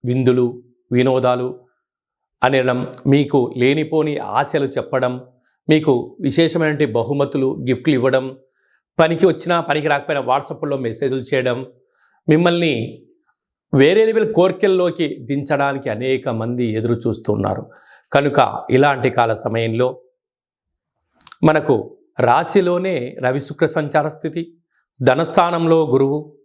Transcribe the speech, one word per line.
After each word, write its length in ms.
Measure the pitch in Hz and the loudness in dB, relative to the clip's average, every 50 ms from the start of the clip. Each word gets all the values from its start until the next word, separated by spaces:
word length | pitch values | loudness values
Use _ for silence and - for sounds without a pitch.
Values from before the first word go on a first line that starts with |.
| - | -4
విందులు 580 | 120 123 131 127 131 123 127 123 120 120 - _ _ _ _ _ _ | -2 -2 2 2 2 2 2 0 -2 -4 -8 _ _ _ _ _ _
వినోదాలు 680 | 123 123 127 135 127 131 123 127 123 123 123 127 123 - _ _ _ _ _ _ _ _ _ _ _ _ _ _ _ _ | 0 2 2 2 2 2 2 0 0 0 -4 -8 -10 -12 _ _ _ _ _ _ _ _ _ _ _ _ _ _ _ _
అనడం, 440 | - 131 139 131 123 127 127 127 131 - - - - | 0 2 2 2 2 2 -2 -2 -4 -8 -12 -6 0
మీకు 480 | 139 139 143 143 139 - 139 120 - - | 2 2 2 2 2 2 0 0 0 -2
లేనిపోని 600 | 127 120 131 139 - - - 160 160 151 160 147 - | 0 2 2 2 0 -2 -2 -2 -2 -2 -2 -4 -6
ఆశలు 480 | 104 98 101 123 147 - - 151 139 | -8 -4 -2 -2 -2 -2 -2 -4 -4
చెప్పడం, 540 | 135 - 135 120 - - 131 127 127 127 127 127 - _ _ _ _ _ _ _ - | -2 -4 -8 -6 -4 -2 -2 -2 -2 -4 -6 -12 -18 _ _ _ _ _ _ _ 2
మీకు 480 | 156 156 156 151 131 120 - - - - | 2 2 4 2 0 0 -2 -8 -12 -6
విశేషమైనటువంటి 720 | - 139 135 - 165 156 160 170 160 156 151 143 151 131 | -4 -2 2 2 0 2 2 0 -2 -2 0 0 -2 0
బహుమతులు, 720 | 107 117 113 120 143 139 139 139 - 139 135 131 - - 123 123 | 0 -4 -2 -2 -2 -2 -2 -2 -2 -2 -2 -2 -4 -4 -4 -4
గిఫ్ట్లు 260 | 131 127 - 160 143 | -4 0 0 0 0
ఇవ్వడం, 420 | 127 120 135 131 131 131 131 131 - _ _ _ _ _ _ _ _ _ _ _ - | 2 2 2 0 0 -2 -4 -12 -16 _ _ _ _ _ _ _ _ _ _ _ 2
పనికి 280 | 160 160 170 160 190 | 2 2 4 2 2
వచ్చినా 340 | 180 156 - - 165 175 170 | 2 2 0 -2 -2 -2 -2
పనికి 280 | 160 - 143 156 143 151 | 0 -2 -2 -2 0 0
రాకపోయినా 340 | 147 143 143 - 151 143 | -2 -2 -2 -4 -4 -4
WhatsApp-లో 540 | 127 120 127 143 143 - 160 151 - 147 143 | 0 0 0 -2 -2 -6 -10 -8 -6 -4 -4
మెసేజ్‌లు 460 | 131 127 113 110 - 139 135 131 135 117 - - | -4 -4 -6 -4 -2 -4 -2 -2 -4 -4 -2 -2
చేయడం, 320 | 131 123 127 120 127 131 - _ _ _ _ _ _ _ _ _ _ _ - | -2 0 0 -2 -4 -8 -14 _ _ _ _ _ _ _ _ _ _ _ 2
మిమ్మల్ని 760 | 156 160 175 175 170 175 170 160 135 113 117 - - - - _ _ _ _ _ _ _ _ _ _ _ _ _ - | 2 4 4 2 0 2 0 0 0 -2 -4 -8 -10 -16 -20 _ _ _ _ _ _ _ _ _ _ _ _ _ 4
వేరే 300 | 135 135 156 190 220 220 | 4 6 6 6 4 2
లెవెల్ 300 | 220 220 226 220 - - | 2 2 0 0 2 2
కోర్కెల్లోకి 840 | 160 180 185 185 - - 196 190 185 180 175 170 - 165 143 - - | 2 2 2 2 0 0 2 2 2 0 0 0 -2 -4 -4 -4 -8
దించడానికి 720 | 123 113 139 143 139 139 151 139 143 139 139 135 - 131 | -6 -6 -4 -4 -2 -2 0 0 0 -2 -2 -4 -6 -6
అనేక 380 | 107 107 123 131 131 127 131 135 | -6 -4 -2 -2 -2 -2 -2 -4
మంది 360 | 117 110 110 117 123 123 123 | -4 -4 -4 -4 -4 -2 -2
ఎదురు 300 | 113 107 113 113 117 120 | -2 -2 -2 -2 -2 -2
చూస్తున్నారు. 720 | 117 - 117 104 110 107 - 104 107 98 101 98 - - - - - _ _ - _ _ _ | -2 -2 -4 -4 -2 -2 -2 -2 -2 -2 -4 -4 -6 -10 -16 -20 -20 _ _ -20 _ _ _
కనుక 540 | - 143 143 143 143 143 127 - - - - - | 2 2 2 4 4 2 2 2 0 -10 -4 2
ఇలాంటి 400 | 123 127 139 143 139 127 120 127 | 4 4 4 4 2 0 -2 -2
కాల 220 | - 131 117 113 | 2 2 0 0
సమయంలో 680 | 110 107 - 110 110 117 117 113 113 113 123 127 131 - _ _ _ _ _ _ _ _ _ _ _ _ _ _ _ _ _ _ _ _ _ _ _ _ _ - - _ - | 0 -2 -4 -4 -2 -2 -2 -2 0 0 -2 -2 -2 -8 _ _ _ _ _ _ _ _ _ _ _ _ _ _ _ _ _ _ _ _ _ _ _ _ _ -20 -6 _ 4
మనకు 520 | 156 156 156 151 156 131 107 95 - - _ _ _ _ - | 4 4 4 2 2 0 0 0 -8 -16 _ _ _ _ 0
రాశిలోనే 960 | 123 120 120 147 170 170 - 202 185 180 175 175 185 190 180 139 120 127 - - | 2 4 4 2 2 2 2 2 2 2 0 0 -2 -2 -4 -4 -6 -8 -10 -4
రవి 200 | 127 127 135 143 | -4 -2 -2 -2
శుక్ర 260 | 139 - 147 - 165 | -6 -8 -4 -2 -2
సంచార 420 | 156 - 170 151 139 - 156 143 151 | -2 0 -4 -4 0 -2 -2 -2 -2
స్థితి, 480 | 151 - - 160 160 170 165 - _ _ _ _ _ _ _ _ _ _ | -8 -8 -10 -8 -8 -8 -10 -12 _ _ _ _ _ _ _ _ _ _
ధనస్థానంలో 840 | 127 127 127 143 170 165 - 202 175 170 175 170 165 160 165 165 156 | 2 2 2 2 0 0 2 2 2 2 0 0 2 2 4 2 2
గురువు 500 | 143 127 135 135 135 143 151 151 - _ _ | 2 2 2 2 2 0 -4 -6 -10 _ _